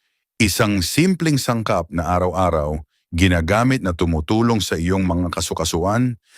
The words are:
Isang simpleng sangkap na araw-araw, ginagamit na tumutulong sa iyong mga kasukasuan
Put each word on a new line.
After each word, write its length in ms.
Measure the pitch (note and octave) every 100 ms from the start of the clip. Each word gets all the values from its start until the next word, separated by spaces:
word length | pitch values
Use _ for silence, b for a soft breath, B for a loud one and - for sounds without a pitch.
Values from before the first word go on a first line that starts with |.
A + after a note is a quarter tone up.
| _ _ _ -
Isang 480 | G#2+ - G#2+ G2+
simpleng 560 | F2 - F3+ F3+ E3 C#3
sangkap 480 | - A#2 A2 F#2+ E2+
na 240 | E2+ D#2+
araw-araw, 640 | F2+ F2+ F2 F2+ D#2+ D2 D2+ - _ -
ginagamit 720 | E2+ F#2 F2 E2 G#2 B2 C3
na 160 | A2 F2+
tumutulong 640 | F2+ D#2+ D2+ A2 A#2 A2+
sa 160 | - E2+
iyong 240 | E2+ F#2+
mga 320 | F#2 F2 F2
kasukasuan 880 | - - F2+ D#2+ E2+ F#2 A2+ B2+ A#2 b